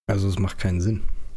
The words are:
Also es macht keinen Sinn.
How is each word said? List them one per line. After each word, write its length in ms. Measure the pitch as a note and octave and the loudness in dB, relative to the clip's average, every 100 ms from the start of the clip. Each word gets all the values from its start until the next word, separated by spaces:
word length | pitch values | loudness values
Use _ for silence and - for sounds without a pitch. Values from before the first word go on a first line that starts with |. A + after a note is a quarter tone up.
| - | -2
Also 180 | G2 G2 | 0 0
es 80 | F2+ | 0
macht 180 | F#2+ - | -2 -2
keinen 220 | F#2+ F2+ | -2 0
Sinn. 240 | G2+ G#2 - - - | 0 2 2 2 -2